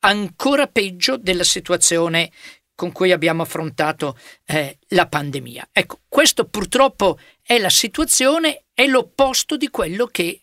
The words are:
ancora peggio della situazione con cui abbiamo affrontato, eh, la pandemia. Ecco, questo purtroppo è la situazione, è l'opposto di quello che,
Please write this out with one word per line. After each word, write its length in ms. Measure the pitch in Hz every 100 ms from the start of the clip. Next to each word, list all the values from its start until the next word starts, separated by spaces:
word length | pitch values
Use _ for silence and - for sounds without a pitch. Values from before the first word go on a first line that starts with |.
ancora 680 | 202 202 202 - 269 285 277
peggio 480 | 247 196 180 214 262
della 280 | 196 185
situazione 880 | 175 - 170 175 - 170 170 165 160 - - - _
con 180 | - 180
cui 180 | - 185
abbiamo 320 | 175 165 165
affrontato, 760 | 160 160 160 - 156 156 147 120 - -
eh, 340 | - 151 139 - _
la 180 | 180 165
pandemia. 640 | 151 143 139 123 - -
Ecco, 280 | - - - _
questo 360 | - 302 -
purtroppo 760 | 277 214 190 254 269 - 196 151 - _
è 160 | - 240
la 120 | 190
situazione, 960 | - 233 - 320 - 254 320 320 - _
è 120 | - 269
l'opposto 680 | 262 233 - 269 262 - 294
di 120 | 285
quello 380 | - 170 185 240
che, 340 | - 170 -